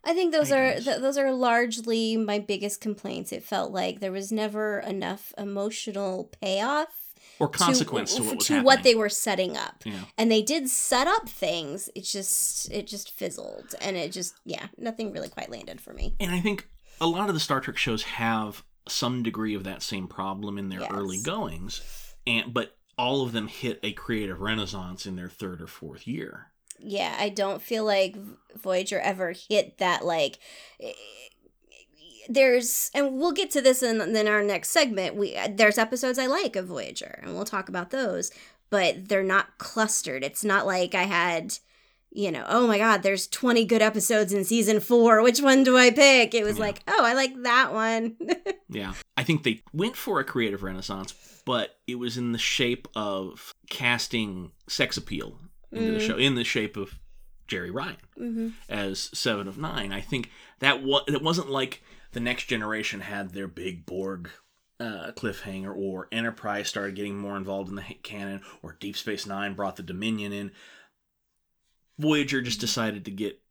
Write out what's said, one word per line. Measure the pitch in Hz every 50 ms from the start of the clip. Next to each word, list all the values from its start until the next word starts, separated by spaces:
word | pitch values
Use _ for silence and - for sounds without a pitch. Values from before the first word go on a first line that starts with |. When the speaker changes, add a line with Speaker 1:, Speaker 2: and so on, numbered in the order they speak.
| -
Speaker 1:
I | 302 330
think | 359 370 339
those | 311 311 294 269
Speaker 2:
I | 277 262
Speaker 1:
are | 262 262 -
Speaker 2:
guess. | - 240
Speaker 1:
th-, | 269 240 -
those | 254 269 277
are | 277 269 269
largely | 262 247 254 240 233 233 240 233 220 233 220 233 226 226 226 220 226
my | 220 220 208 208
biggest | 208 202 - 202 190 202 202 202 -
complaints. | - 214 208 208 - 196 190 - 185 -
It | 202 - -
felt | - - - - -
like | 196 185 185 185 180 202
there | 202 190
was | 185 196 196 196
never | 220 214 214 214 208 214 214 214 208 202
enough | - 214 - 196 190 175 190 202 - - - -
emotional | 202 202 202 196 202 220 220 - - 220 196 196 202 185 185 185 - - - _
payoff | - 196 190 196 214 240 285 302 320 311 - - - - - _ - - - -
Speaker 2:
Or | 156 147
Speaker 1:
to, | -
Speaker 2:
consequence | - - - 262 254 233 - 135 113 - - -
to | 254
what | - 220 262
was | 220 -
Speaker 1:
to | - 294
Speaker 2:
happening. | 285 247
Speaker 1:
what | 269 269 - 277
they | 262 233
were | 226 214 208
setting | - - - 226 196 185 185 175 156
up. | 139 - - - _ -
Speaker 2:
Yeah. | 220 202 190 190 - _ -
Speaker 1:
And | 226 233
they | 220 220 214
did | 220 302 330 269 262
set | - - - - 262 247 277
up | 339 403 453 -
things. | 226 - - 190 160 170 170 156 139 147 202 - - _
It | - 190
just, | - - 196 190 - - - - - - - - -
it | - 208 -
just | - 208 202 - -
fizzled. | - - 196 170 - - - - 52 50 - - - -
And | - 196 196
it | 175 156 165
just, | 180 185 180 - - _ _
yeah, | - - - - 190 -
nothing | - - 233 226 226 226 208
really | - - - -
quite | - - - -
landed | - 107 - - - -
for | - - -
me. | - - - - -
Speaker 2:
And | 202 175
I | 180 180
think | 175 214 202 - - - - - _ - - -
a | 160
lot | 165 170 180 208
of | 202 175
the | 156
Star | - - 147 131
Trek | - - 113
shows | - - 127 113 107 -
have | - - - 117 113 113 110 107 107 104 - - - _ _ _
some | - - - 127 123 127 127 117
degree | 113 101 107 110 107 104
of | 98 95
that | 95 95 -
same | - - 110 98 92
problem | - - - 95 98 95 98 104 101 101 101
in | 98 95
their | 92 92
Speaker 1:
Yes. | - - 98
Speaker 2:
early | 98 98 92 92 92 -
goings, | 151 190 220 190 123 80 82 92 - - - - - - - - - - - -
and, | 123 117 113 - 120 117
but | 123 110 - _ _ _ _ _ -
all | 123 123 135 139 131
of | 123
them | 113 113 107
hit | 110 - - - 120 - -
a | - 107 101
creative | - - - 117 107 107 95 90 87
renaissance | 98 107 110 110 101 90 98 95 90 90 92 90 -
in | 101 92
their | 90 90 87
third | - - 104 92 90 82
or | 82
fourth | - - - - 78 - - -
year. | 117 127 - - - - - - _ _ _ _ _ - _ -
Speaker 1:
Yeah, | 214 196 196 180 156 - -
I | 214 208
don't | 196 208 196 196 196 190
feel | - - 240 220 214
like | 214 202 196 190 185 196
V-, | 202 202 208 - _ _ _ -
Voyager | 220 - 190 185 180 190 - 208 180
ever | - 196 190 185 185 170 170
hit | - - - 208 208 - - _
that, | _ 190 180 170 - -
like, | 175 165 165 143 139 - _ - - - - - - - _
eh, | 113 113 - - 107 104 101 107 127 107 _ _ _ _ _ _ _ _ _ - _ _ _ _ - - - - - -
there's, | 226 269 269 254 247 247 233 233 - - - - -
and | 277 285 269 262 262
we'll | 311 349 285
get | 392 392 285
to | - 285
this | 247 262 254 254 254
in, | 233 226 220
in | 190 165 220 214 214
our | 214 208 208 208
next | 202 196 170 - -
segment, | - - 294 254 214 190 185 156 -
we, | 208 202 - -
uh, | - - 208 196
there's | 196 220 208 214
episodes | 240 220 220 254 240 - 254 247 269
I | 254
like | 254 277 370 403 240 -
of | 196 185
Voyager, | 180 175 131 95 64 - - - - - - -
and | - 170
we'll | 180 208
talk | - - - 190 -
about | 185 180 175 175
those, | - 269 262 208 175 87 - - - - - - _ _ _ _
but | 208 202 185 165 - 175 190 202
they're | 208 196 190
not | 190 190 196 - - _
clustered. | - - - - 233 220 214 - - - - 131 135 135
It's | 139 - - 208
not | 208 196 196 117
like | 196 190 185 180 - -
I | 190 180
had, | 196 190 170 170 180 170 160 156 - - - _ _ _ _ _ _ _ _ _ _
you | - - 202 185
know, | 160 127 -
"Oh | - - 233 247
my | 226 214
God, | 202 214 226 214 190 180
there's | 196 196 190 -
twenty | - - - - 247 240 233 226
good | 180 233 220
episodes | 214 214 214 214 - - 233 214 208 180 202
in | 202 185
season | - 226 233 214 202 220 208
four. | - - 240 240 226 233 226 214
Which | 226 254 233 277
one | 285 269 262 269 269
do | 254 254
I | 254 247 247
pick?" | 226 285 277 277 269 254 226 226 -
It | 233 208
was | 208 214
Speaker 2:
Yeah. | 214 220
Speaker 1:
like, | 208 202 - -
"Oh, | - 392 427 262
I | 233 247
like | 269 269 254 262 254 247
that | 247 240 254 269 - 160
one." | 220 220 226 226 226 226 226 226 _
<laughs> | - - 339 339 - 392 381 - _ - -
Speaker 2:
Yeah. | 107 98 95 95 - - _ _
I | - 127
think | - 165 151 156
they | 127 110 - _ - -
went | 151 196 226 233
for | - - - 131 139
a | 135
creative | - - 127 117 107 101 95 98
renaissance, | 95 92 92 95 - 101 95 92 92 - - - - - - _
but | 127 127 117 101 - _ _ _
it | - 123
was | 123 123 120 113
in | 127 123 120
the | 117
shape | 117 - - - - 131 120 120 - - - -
of | 107 107 104 98 95 95 92 - - - - - _ _ -
casting | - - 131 120 120 117 - - - 113 110 101 92 90 90 80 - _ _ -
sex | - - - - -
appeal | - - - 101 73 53 52 - - - - - - - - -
into | 226 226 220
the | 220 214
Speaker 1:
Mm. | 214
Speaker 2:
show, | 220 -
in | - 127 139 131
the | 120 117
shape | - - 127 107 107 -
of | 104 98 - - - - - - - - - - - - -
Jerry | - 185 175 175
Ryan | 185 262 - 185 - - - _ _
Speaker 1:
Mm-hmm. | - 240 240 226 226 226 226 226 - - -
Speaker 2:
as | - 104 101 98 95 - - - -
Seven | - - 123 110 101 101 95
of | 98
Nine. | 127 147 - - - 101 95
I | 95 98
think | - - 151 127 113 - - - - - _ _
that | - 139 139 131
wa-, | 135 135 139 143 139
it | 143 147 135
wasn't | 151 160 170 185 160 139
like | 135 135 131 131 - - _ - - - - - -
The | 123
Next | 117 123 120 - -
Generation | - 123 110 107 107 110 110 104 - 110 98
had | 95 104 104 101 98 92
their | 87 101 98 90
big | 80 82 90 95 90 85 80
Borg, | - 90 92 95 98 98 90 85 - - - _ _ _ _ _ _ _ _
uh, | 120 113 104 90 82 98 -
cliffhanger, | - - 110 95 - - 98 95 95 95 98 95
or | 98 98 98 92 92 - - 110
Enterprise | 117 117 117 113 - - 104 101 104 101 -
started | - 104 101 98 95
getting | 98 101 101 98
more | 101 101 101 101
involved | 98 95 98 98 98 98 92
in | 98
the | 98
ha-, | 90 - - - -
canon, | - 104 104 98 98 98 98 - - - - -
or | 80 78 _
Deep | - 98 101
Space | - - 113 107 101 -
Nine | 101 98 98 101 101 95
brought | 92 101 95 90
the | - 90
Dominion | 85 90 92 107 113 113 107 104 101
in. | 101 101 101 95 - - - - - - - _ _ _ _ _ _ _ _ _ _ _ _ _ _ _ _ _ _ _ _ _ _ -
Voyager | 151 156 151 147 143 139 143 131
just | 123 123 113 -
decided | 120 113 - 123 113 110 104 101 90
to | 107
get | 98 98 107 101 - _ _ _